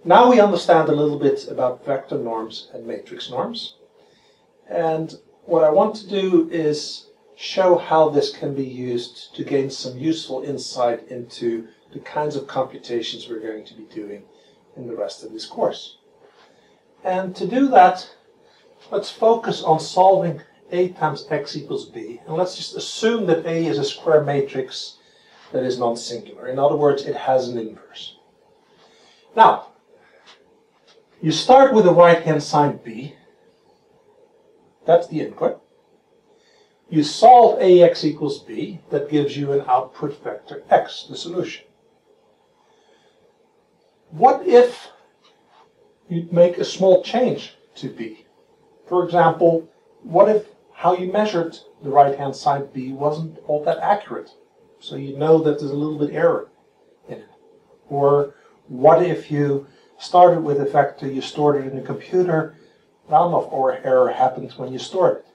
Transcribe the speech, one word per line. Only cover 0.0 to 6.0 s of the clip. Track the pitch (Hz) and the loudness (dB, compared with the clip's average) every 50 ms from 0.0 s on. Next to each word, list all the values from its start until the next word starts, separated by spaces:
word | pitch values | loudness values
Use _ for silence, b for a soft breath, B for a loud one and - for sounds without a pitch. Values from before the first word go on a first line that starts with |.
| _ | _
Now | 170 180 214 247 254 | 6 6 6 8 8
we | 247 220 | 6 6
understand | 202 202 - - - - 175 160 151 156 | 6 4 2 -2 2 2 2 4 4 2
a | 151 | 0
little | 147 151 147 143 139 | 0 0 -2 -2 0
bit | 143 139 135 - - - | 0 0 0 0 -6 -10
about | 143 131 127 123 127 - - | -6 -2 -2 -2 -4 -6 -8
vector | 139 135 131 - - 135 131 | -6 -6 -6 -6 -8 -8 -8
norms | 120 113 113 113 113 110 - - - _ | -6 -6 -8 -8 -10 -10 -14 -18 -20 _
and | - - 117 | -18 -16 -14
matrix | 117 - - - - - - - - | -12 -12 -14 -14 -16 -18 -16 -16 -10
norms. | - - - 226 - - - - _ _ _ _ b b b b b b b b b b b b _ _ _ _ | -8 -8 -8 -8 -10 -12 -14 -16 _ _ _ _ b b b b b b b b b b b b _ _ _ _
And | - 175 165 160 160 160 160 156 - - _ _ _ _ _ | -6 -4 -2 -2 -4 -4 -6 -10 -14 -20 _ _ _ _ _
what | - 170 160 156 | -2 0 2 2
I | 151 | 4
want | 151 190 214 214 - | 4 2 2 0 -4
to | - | -8